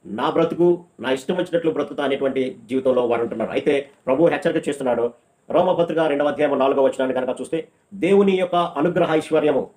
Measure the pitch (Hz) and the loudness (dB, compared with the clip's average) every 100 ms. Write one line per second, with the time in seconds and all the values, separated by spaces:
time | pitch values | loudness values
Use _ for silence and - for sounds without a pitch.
0 | - 104 143 156 165 156 175 170 - - | -10 -4 -2 0 0 2 2 2 -4 -10
1 | 117 135 - 180 175 165 165 143 143 143 | -4 -4 -2 -4 -2 -2 -2 -2 -4 -4
2 | 139 135 135 131 127 - - 131 131 123 | -2 0 -2 -2 -4 -6 -6 -2 2 2
3 | 120 117 117 110 104 107 156 143 - _ | 2 0 -2 -4 -4 -2 0 -2 -4 _
4 | - 135 170 151 180 123 - 143 131 117 | -4 2 2 2 -2 -2 -4 -4 -2 0
5 | 120 - _ _ _ 135 180 165 170 160 | -2 -6 _ _ _ 0 2 2 0 0
6 | 160 143 147 139 147 139 131 135 135 127 | 0 2 0 0 0 2 2 4 2 2
7 | 131 127 127 123 127 165 - _ _ 196 | -2 -2 -4 -6 -6 -6 -8 _ _ -4
8 | 170 196 196 185 180 175 170 139 165 175 | 2 4 4 2 0 0 0 0 -2 0
9 | 165 160 156 156 151 131 120 | 0 0 0 0 2 0 -4